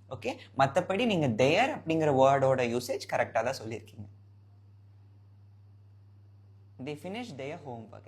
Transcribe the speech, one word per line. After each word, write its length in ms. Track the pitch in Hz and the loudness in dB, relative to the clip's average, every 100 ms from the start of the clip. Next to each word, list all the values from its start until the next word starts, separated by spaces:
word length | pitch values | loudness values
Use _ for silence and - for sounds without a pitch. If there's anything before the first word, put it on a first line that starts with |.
| - | -16
ஓகே, 260 | - 120 269 - - | -10 -8 -10 -8 0
மத்தபடி 500 | 135 185 180 190 240 | 2 2 0 0 0
நீங்க 220 | 185 143 | 2 2
there 420 | 110 131 175 269 | 4 4 4 2
அப்படிங்கிற 400 | 254 160 160 156 | -2 -2 0 2
வேர்டோட 480 | 131 135 139 135 127 120 | 6 6 6 4 2 0
யூசேஜ் 360 | 120 - - - | -2 -4 -6 -4
கரெக்டா 340 | 131 117 113 | -4 -2 -2
தான் 160 | 117 - | -2 -6
சொல்லியிருக்கீங்க. 480 | 110 110 - - - - - - - - - - - - - - - - - - - - - - - - - - - - - - | -8 -12 -12 -18 -18 -20 -20 -20 -20 -20 -20 -20 -20 -20 -20 -20 -20 -20 -20 -20 -20 -20 -20 -20 -20 -20 -20 -20 -20 -20 -20 -14
"They 180 | 127 147 | -12 -10
finished 380 | 180 220 240 135 | -10 -10 -12 -12
their 220 | 135 160 | -10 -12
homework." 440 | 143 117 110 107 | -12 -14 -14 -18